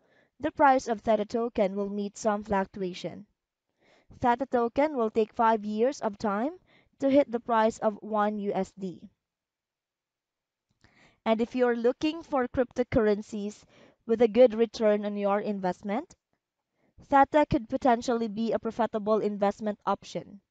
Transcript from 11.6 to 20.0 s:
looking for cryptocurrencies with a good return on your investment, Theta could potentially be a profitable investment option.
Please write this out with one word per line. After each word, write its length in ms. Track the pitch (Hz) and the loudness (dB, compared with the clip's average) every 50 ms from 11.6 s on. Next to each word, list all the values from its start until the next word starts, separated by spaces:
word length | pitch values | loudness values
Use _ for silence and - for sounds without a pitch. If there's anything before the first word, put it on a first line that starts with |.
| 247 247 240 | 0 0 0
looking 480 | 240 226 240 262 - - 311 311 339 320 | 2 0 0 0 0 -2 -4 -4 -4 -8
for 240 | - - 269 247 247 | -4 -2 -2 -2 -2
cryptocurrencies 1160 | - - 247 - _ - 247 - - 247 220 214 208 202 214 - - 208 202 208 208 - - _ _ _ - - _ _ _ | -2 -2 -2 -2 _ -4 -4 0 0 2 2 2 2 0 -2 -8 -10 -8 -8 -8 -10 -12 -20 _ _ _ -20 -20 _ _ _
with 160 | - 226 214 | -4 2 2
a 60 | 247 220 | 2 4
good 260 | 196 233 254 247 208 | 6 6 6 6 6
return 520 | 220 233 220 - - 226 214 208 208 208 | 2 0 -2 0 0 2 2 2 2 0
on 120 | 208 208 202 | -4 -6 -2
your 240 | 202 196 196 208 | -2 0 0 0
investment, 760 | 208 208 208 196 185 180 180 - - 202 196 247 339 - - _ _ _ _ _ _ _ _ _ _ _ _ _ _ _ _ - - _ | -2 -4 -6 -4 -4 -4 -6 -6 -6 -6 -6 -6 -6 -8 -16 _ _ _ _ _ _ _ _ _ _ _ _ _ _ _ _ -20 -4 _
Theta 360 | - 269 277 - - 302 302 - | 4 4 4 6 4 2 4 4
could 180 | - 302 220 - | 2 -2 -2 -4
potentially 640 | 262 262 - 269 233 226 240 - 240 233 226 226 | -6 0 2 2 2 2 0 -2 -2 -2 -2 -4
be 240 | 196 214 226 226 190 | -4 -4 -2 -2 -2
a 60 | 226 | -2
profitable 600 | - 226 214 - 220 214 - 220 202 208 220 214 | -4 -6 -4 -2 -4 -2 -2 -4 -2 0 0 0
investment 600 | 151 208 208 202 202 202 202 - 226 214 208 - _ | 0 -2 -2 0 -2 -2 -2 -2 -6 -8 -8 -4 _
option. 540 | - 202 - | -4 -4 -4